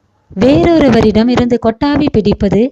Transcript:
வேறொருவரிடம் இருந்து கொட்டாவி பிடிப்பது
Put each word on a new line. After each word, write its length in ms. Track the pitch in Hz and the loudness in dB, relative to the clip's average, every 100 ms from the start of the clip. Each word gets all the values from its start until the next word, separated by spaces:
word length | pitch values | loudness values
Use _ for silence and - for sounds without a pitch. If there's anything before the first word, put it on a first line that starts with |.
| _ _ _ | _ _ _
வேறொருவரிடம் 960 | - 247 302 349 330 285 226 220 208 233 | -2 0 2 2 2 2 2 2 0 0
இருந்து 280 | 247 247 233 | 0 -2 -2
கொட்டாவி 480 | 226 226 285 285 294 | -4 -4 -2 -2 -2
பிடிப்பது 520 | 220 196 190 208 190 247 | -2 -2 -2 -2 0 -2